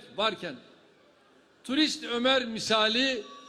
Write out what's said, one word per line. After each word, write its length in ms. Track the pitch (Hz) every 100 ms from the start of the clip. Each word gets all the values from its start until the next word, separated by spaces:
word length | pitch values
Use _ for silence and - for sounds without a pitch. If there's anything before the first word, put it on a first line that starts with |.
| - -
varken 400 | 220 180 175 127 - - _ _ _ _ _ _ _ _
turist 400 | - 269 302 -
Ömer 420 | 226 240 254 269 247
misali 800 | 220 - 220 214 226 269 247 - -